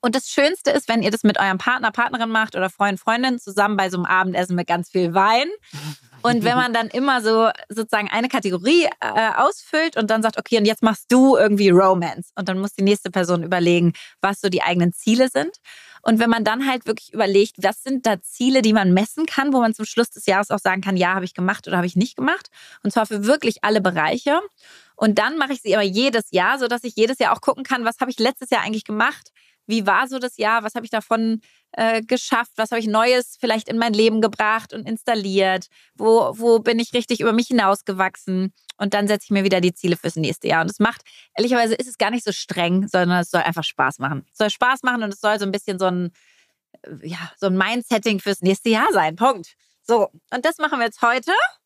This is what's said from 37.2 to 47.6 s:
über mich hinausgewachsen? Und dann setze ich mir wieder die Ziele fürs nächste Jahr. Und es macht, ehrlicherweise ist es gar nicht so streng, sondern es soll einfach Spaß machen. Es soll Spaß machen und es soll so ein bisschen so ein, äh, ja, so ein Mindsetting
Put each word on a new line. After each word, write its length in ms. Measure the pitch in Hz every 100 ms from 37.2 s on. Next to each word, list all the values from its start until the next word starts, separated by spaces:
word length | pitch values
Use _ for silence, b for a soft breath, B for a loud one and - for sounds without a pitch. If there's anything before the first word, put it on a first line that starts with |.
über 120 | 233
mich 140 | 226 240
hinausgewachsen? 1080 | 247 196 202 - 190 190 - - 185 190 _ _ -
Und 160 | 202
dann 140 | 202 202
setze 180 | 208 -
ich 60 |
mir 120 | 202
wieder 180 | 196 185
die 120 | 180
Ziele 220 | 175 180 170
fürs 180 | 165 165
nächste 300 | 151 - -
Jahr. 120 | 165
Und 80 | 165
es 80 | -
macht, 220 | 214 - - B B -
ehrlicherweise 400 | 233 247 226 226
ist 120 | 254
es 100 | -
gar 140 | 208
nicht 140 | 240 214
so 60 |
streng, 560 | 196 - - 170 185 202
sondern 320 | 185 175 180
es 100 | 170
soll 100 | 175
einfach 220 | 156 170
Spaß 360 | 156 - 131 -
machen. 260 | 135 143 -
Es 60 | -
soll 120 | 214
Spaß 340 | 196 247 262
machen 200 | 262 247
und 100 | 214
es 60 | 196
soll 180 | 214 214
so 60 | 202
ein 60 |
bisschen 280 | 196 - 185
so 60 | 185
ein, 260 | 180 175 b b b b b _ -
äh, 240 | - - 127
ja, 240 | 170 170 -
so 100 | 196
ein 100 |
Mindsetting 640 | 185